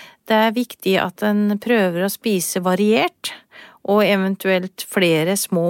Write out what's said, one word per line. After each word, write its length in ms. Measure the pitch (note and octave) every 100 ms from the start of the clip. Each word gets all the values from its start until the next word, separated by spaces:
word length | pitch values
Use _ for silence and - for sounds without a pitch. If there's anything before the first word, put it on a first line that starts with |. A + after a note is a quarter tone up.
| - _ -
det 80 | A3
er 180 | A3+
viktig 400 | A3 A#3+ - F#3+ F#3+
at 220 | F#3 - G#3
en 320 | G#3 G#3 G#3
prøver 480 | A3+ A#3 F#3 E3+ G3
å 60 |
spise 500 | - A#3 F#3+ - F#3
variert, 720 | F3+ F#3 G#3 A#3 F4 - - - _ - - -
og 200 | - G#3
eventuelt 840 | G3 G3+ F#3+ G3 G3 F#3 F#3 - -
flere 480 | G3+ F3 D#3+ E3 G3
små 320 | - F3